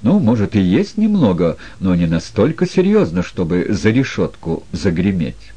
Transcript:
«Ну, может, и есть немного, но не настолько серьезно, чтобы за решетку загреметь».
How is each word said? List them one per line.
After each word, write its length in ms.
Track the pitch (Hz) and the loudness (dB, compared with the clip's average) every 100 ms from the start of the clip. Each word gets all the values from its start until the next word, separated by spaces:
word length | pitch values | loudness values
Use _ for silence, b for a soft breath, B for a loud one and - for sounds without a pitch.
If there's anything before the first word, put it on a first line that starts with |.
«Ну, 160 | 107 151 | 2 2
может, 340 | 107 117 98 | 2 0 0
и 60 | 104 | 2
есть 380 | 92 104 202 - | 2 2 0 0
немного, 580 | 214 208 127 87 82 - B B | 0 2 2 2 0 -2 B B
но 140 | 95 | -2
не 120 | 87 85 | 0 2
настолько 600 | 80 - - 117 160 175 | 0 -4 0 0 0 -2
серьезно, 560 | - 185 214 147 87 | 0 2 2 0 -2
чтобы 440 | 87 - 85 90 - | -6 -4 -2 -2 -2
за 200 | 101 107 | 0 2
решетку 720 | 117 135 - 87 - 82 80 - | 2 0 -2 -4 -4 -8 -8 -6
загреметь». 800 | 92 101 85 95 95 71 - - | -4 -2 0 0 0 -4 -8 -18